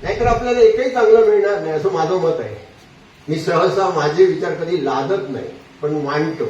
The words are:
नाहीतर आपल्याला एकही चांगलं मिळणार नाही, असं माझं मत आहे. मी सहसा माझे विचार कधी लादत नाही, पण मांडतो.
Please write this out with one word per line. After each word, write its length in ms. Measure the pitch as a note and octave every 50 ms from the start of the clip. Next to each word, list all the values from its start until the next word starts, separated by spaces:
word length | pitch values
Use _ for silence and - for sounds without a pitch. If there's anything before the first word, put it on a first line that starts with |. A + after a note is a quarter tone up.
| -
नाहीतर 220 | - G#3+ A3+ A#3
आपल्याला 340 | A#3+ A#3 A#3 B3 B3 B3 B3
एकही 300 | A#3 A3 G#3+ A#3 C4 C4
चांगलं 360 | B3 B3 A3+ G#3+ A3 A3+ A3
मिळणार 340 | G#3+ G#3 G3+ F#3+ G3+ G3+ F3+
नाही, 120 | D#3+ D#3+
असं 200 | D#3 D3+ - G3
माझं 280 | F#3 E3 D#3+ E3 F#3 F#3
मत 200 | E3+ E3 D#3 -
आहे. 160 | - G#2+ - - - - - - - - - - - - - - - -
मी 80 | D#3
सहसा 540 | D#3+ - F#3+ E3+ E3 F3 F#3+ F#3 G3 F#3+ F#3
माझे 360 | - D#3+ C#3+ D3 D3+ E3+ F#3+
विचार 280 | F#3 D#3 - - - -
कधी 320 | - E3 D#3+ F3+ F3 C3+
लादत 440 | C#3 C3+ C3 C3+ - F#3+ G3 C3+ C3+
नाही, 160 | C3 A2+ - - - - - - - -
पण 100 | - D3 D#3 D3+
मांडतो. 440 | C#3+ C#3 D3 D3+ D#3 D#3+ - - - -